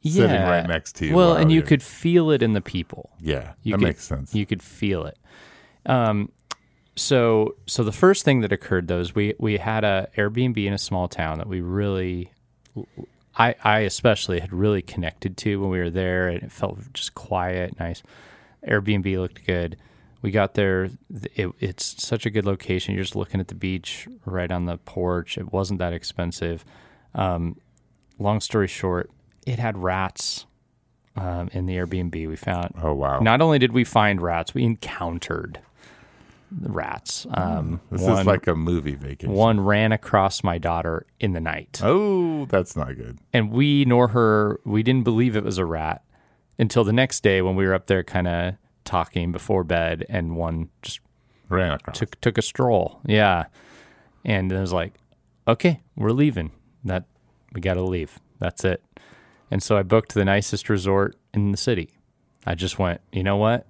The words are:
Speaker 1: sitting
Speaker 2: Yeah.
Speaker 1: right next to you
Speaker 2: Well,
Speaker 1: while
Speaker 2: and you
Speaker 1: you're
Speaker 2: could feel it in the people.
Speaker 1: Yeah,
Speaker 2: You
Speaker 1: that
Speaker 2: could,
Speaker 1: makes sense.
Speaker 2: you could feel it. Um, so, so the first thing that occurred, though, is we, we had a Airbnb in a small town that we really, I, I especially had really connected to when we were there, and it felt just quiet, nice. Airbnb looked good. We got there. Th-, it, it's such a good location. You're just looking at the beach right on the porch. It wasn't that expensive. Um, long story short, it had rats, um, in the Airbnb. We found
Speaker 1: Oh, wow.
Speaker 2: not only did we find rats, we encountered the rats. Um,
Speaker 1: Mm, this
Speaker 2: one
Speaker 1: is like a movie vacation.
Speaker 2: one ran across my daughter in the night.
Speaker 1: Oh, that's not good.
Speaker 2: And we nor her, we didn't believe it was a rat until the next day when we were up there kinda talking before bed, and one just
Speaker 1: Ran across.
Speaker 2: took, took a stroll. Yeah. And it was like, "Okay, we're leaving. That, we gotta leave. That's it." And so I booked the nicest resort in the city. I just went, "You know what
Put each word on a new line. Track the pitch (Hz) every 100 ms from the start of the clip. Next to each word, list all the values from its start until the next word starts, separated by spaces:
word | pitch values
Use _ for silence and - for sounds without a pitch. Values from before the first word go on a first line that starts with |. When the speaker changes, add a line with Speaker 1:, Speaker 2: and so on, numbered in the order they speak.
| 156
Speaker 1:
sitting | 170 113
Speaker 2:
Yeah. | 117 95
Speaker 1:
right | 87 85
next | 82 - -
to | 78
you |
Speaker 2:
Well, | 165 175
Speaker 1:
while | 160
Speaker 2:
and | 156
you | 160
Speaker 1:
you're | 156
Speaker 2:
could | 147
feel | - - 170 175 156
it | 143
in | 117
the | 104
people. | - 92 82 - - -
Speaker 1:
Yeah, | 80 69 - -
Speaker 2:
You | -
Speaker 1:
that | 101
Speaker 2:
could, | 87
Speaker 1:
makes | 76
sense. | - 69 67
Speaker 2:
you | 107 101
could | 95
feel | - - 104 90 76
it. | - _ - - - _ _ -
Um, | 127 117 104 101 _ _ - _ _ _ -
so, | - 135 117 110 110 - -
so | -
the | 110
first | - 185 196
thing | - 131
that | 107
occurred, | 98 - 95 87
though, | 90
is | 87
we, | - 104 -
we | 110 104
had | - 110
a | 104 98 95 -
Airbnb | 104 113 127 113
in | 98
a | 98
small | - 95 90
town | - 80 78
that | 104
we | 92
really, | 87 95 101 95 92 90 90 _ _ _ _ - - - - _ _ -
I, | 117 -
I | 107 107
especially | 101 - 123 101 - 87
had | 87
really | 90 104 101
connected | 85 - 85 - 98 90
to | 107 101
when | 98
we | 92
were | 87
there, | 87 92 92 90
and | 87
it | -
felt | - 101 95 107
just | - -
quiet, | - - 95 90 90 90 -
nice. | 85 - _ - - - _ _ -
Airbnb | 104 101 101 95 92
looked | 92 - -
good. | 90 85 85 - _ _ _
We | 107
got | 104 98
there. | - 98 95 92 - _
Th-, | 113 98
it, | - 92 -
it's | 98 92 - -
such | - 117 113
a |
good | 107 98
location. | 95 - 92 -
You're | 98
just | 95
looking | 101 98 98
at | 90
the |
beach | 90 95 92 - - - 247
right | - 92 87
on | 90
the | 87 85
porch. | - - 90 87 85 -
It | -
wasn't | 95 98 95
that | 90
expensive. | 85 - - 87 - 85 82 - - - _ _
Um, | - 95 87 85 - _ _ _ _ _ _
long | 101 107
story | - 110 95
short, | - 95 87 - _ _ _ -
it | 120
had | 117 101
rats, | 92 92 95 - - - - _ _ _ _ _ _
um, | - 92 87 90
in | 92 90
the | 92
Airbnb. | 87 92 87 80 80
We | 80
found | - 87 87 -
Speaker 1:
Oh, | 80
wow. | 71 69 67
Speaker 2:
not | 113 123
only | 160 147
did | 131
we | 120
find | 117 117 104 98
rats, | 87 85 82
we | 131
encountered | 120 113 - - 85 87 - 80 - - _ _ - - - _ - _ _
the | 196 -
rats. | - 78 - - - -
Um, | - 87 82 80 85 -
Speaker 1:
Mm, |
this | 92
Speaker 2:
one | 92 95
Speaker 1:
is | 98
like | 95 -
a |
movie | 80 80 87 73
vacation. | 69 69 67 -
Speaker 2:
one | 98 113 107
ran | 98 104 110
across | 110 - 104 95 -
my | 95 85
daughter | 85 85 82 82 - _
in | 107
the | 85
night. | 80 78 - -
Speaker 1:
Oh, | 101 175 208 190 175 156 135
that's | 95 90 -
not | 127 67
good. | 57 60 _
Speaker 2:
And | 123 107
we | 117 147 143
nor | 131 120 123
her, | 120 113 107 104 -
we | - 107
didn't | 113 131
believe | 120 113 123 107
it |
was | 104 92
a | 87
rat | 80 78 87 _ _ _ _ _ -
until | 113 120
the | 104
next | 113 - -
day | 104 95
when | 92 95
we | 95
were |
up | 95 -
there | 95
kinda | 87 92 87 85 90 95 _ _
talking | - 92 82 90 87
before | 85 - 98
bed, | 82 85 82 82 -
and | 98 85 82
one | 82 80 82 _
just | - - _ _ _ _ _
Speaker 1:
Ran | 90 90
across. | 71 - -
Speaker 2:
took, | 113 -
took | - 107
a |
stroll. | - - 127 107 85 -
Yeah. | - 107 104 87 82 _ - - - _ _ _
And | - 101 92
it | 92
was | 92
like, | 90 85 _ _ _ _ _ -
"Okay, | 113 175 160 _ -
we're | 107
leaving. | 123 147 107 78 - _ _
That, | 104 92 - _ _ _ _
we | -
gotta | 92 90
leave. | 92 92 78 - _ _
That's | - -
it." | 95 87 _ - - - _ _ _
And | 101
so | - 104
I |
booked | 92 113 -
the | 104
nicest | 98 101 95 101 -
resort | 104 92 98 98 - _
in | 104 101
the | 98
city. | - 104 - _ _ _ _ _ -
I |
just | 85 90 -
went, | 92 85 _
"You | -
know | 95 101
what | 107 123